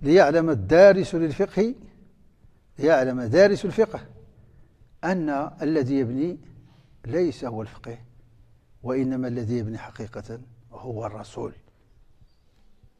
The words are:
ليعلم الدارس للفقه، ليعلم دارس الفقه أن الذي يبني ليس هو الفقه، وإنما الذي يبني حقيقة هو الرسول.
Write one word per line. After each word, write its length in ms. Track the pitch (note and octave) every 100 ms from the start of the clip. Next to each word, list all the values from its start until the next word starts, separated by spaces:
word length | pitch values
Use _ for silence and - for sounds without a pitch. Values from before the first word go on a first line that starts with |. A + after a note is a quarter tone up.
ليعلم 480 | C#3 F3 D3 E3 D#3+
الدارس 640 | C3+ F#2+ E3 G3 F#3+ E3+ E3+
للفقه، 600 | E3 C3+ F#3+ - A3 C4 - - - _ _ _ - _ _ -
ليعلم 420 | C#3+ D3+ B2+ B2+
دارس 440 | A#2 C#3+ G3+ G3 G3
الفقه 340 | D#3+ G#3+ - - - - - - - - _ _ _
أن 480 | D#3+ F#3+ D3+ C#3 D3+ -
الذي 340 | D3 D#3+ B2+ C#3
يبني 420 | A#2 C3 E3 - - - - _ _ _ -
ليس 400 | D3 F3 B2+ B2+
هو 160 | A2
الفقه، 360 | G#2+ - A#2+ A#2 - - - - - _ _ _
وإنما 440 | A#2+ B2+ C3 C3 B2+
الذي 300 | B2 A2 A#2+
يبني 200 | G#2+ A2
حقيقة 640 | - - A2 A2 G2+ A2+ B2+ - -
هو 340 | - C3 A2 A2+
الرسول. 480 | G#2 G2+ - A#2 - - _ _ _ _ _ - _ _ _ - - -